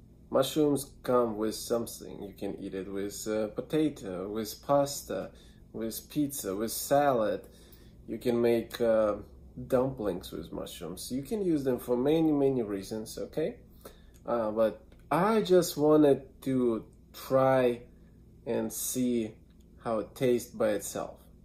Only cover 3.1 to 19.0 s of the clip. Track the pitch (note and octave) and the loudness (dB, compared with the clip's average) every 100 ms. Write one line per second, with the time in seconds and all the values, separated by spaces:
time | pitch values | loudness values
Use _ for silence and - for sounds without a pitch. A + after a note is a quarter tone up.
3.1 | - A2 A2 G#2+ - - D#3 D#3 - G#2+ | -6 -4 -2 -4 -6 -4 0 0 -2 -8
4.1 | F2+ G2 G#2+ G#2+ - - C#3+ C#3 - - | -8 -6 -6 -8 -8 0 2 2 -4 -8
5.1 | - F#2 - - - - A2+ A2+ G#2+ - | -8 -8 -14 -20 -20 -16 -8 -8 -8 -8
6.1 | D3+ C#3+ - G2+ F#2+ A2 - - C#3+ C#3+ | -4 -4 -4 -6 -4 -4 -4 0 2 4
7.1 | B2 G#2 - - - - - - - - | 2 0 -2 -8 -20 -20 -20 -20 -20 -12
8.1 | A2+ B2+ A#2+ A#2+ A#2 A2+ - A#2 A2 G#2+ | -6 0 2 4 2 0 -2 2 4 2
9.1 | G#2 - - - - B2 B2+ C3+ C3+ G#2 | 0 -6 -20 -20 -14 0 2 2 -2 -4
10.1 | F2 - D#2+ E2+ E2+ D#2+ - E2+ F2+ - | -4 -8 -12 -10 -10 -10 -10 -12 -10 -8
11.1 | B2+ C#3 A3 F#3 D#3 C3 A#2+ - B2 C3+ | -8 -6 -4 0 0 0 -2 -2 0 2
12.1 | D#3+ D#3+ D3 C#3 C3 G#2 G2+ G2 A2 A2 | 2 2 4 2 2 -2 -4 -6 -8 -10
13.1 | - G2+ - E3 B3+ - - - - - | -10 -10 -6 -6 -6 -16 -20 -20 -20 -20
14.1 | - - A#2 A2 G#2+ A2 G#2 - - - | -14 -4 -2 0 2 2 0 -14 -16 -2
15.1 | D3+ G3+ A3 F3+ F3+ E3 - D3 D3+ D3 | 2 4 2 4 4 4 2 6 8 8
16.1 | C3+ - - C3 C3 B2 A2 - - - | 6 2 -10 -2 2 2 0 -4 -18 -20
17.1 | - - C3 C3 C3 B2+ A#2+ - - - | -16 0 4 6 6 4 0 -6 -20 -20
18.1 | - - - - A2+ A2+ - - B2+ | -20 -20 -12 -4 -2 -2 -4 -6 -2